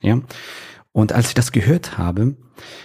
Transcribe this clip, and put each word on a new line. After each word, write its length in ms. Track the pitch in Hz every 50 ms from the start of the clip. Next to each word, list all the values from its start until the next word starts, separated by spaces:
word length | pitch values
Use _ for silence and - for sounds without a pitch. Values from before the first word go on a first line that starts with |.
ja? 200 | - 101 110 131 - - - - - - - - - - - - _ _ -
Und 200 | - 107 107 -
als 160 | - 117 -
ich 60 | -
das 160 | - 120 -
gehört 480 | - 117 92 127 160 170 - - - -
habe, 380 | 85 87 87 98 113 131 139 - - _ _ - - - - - -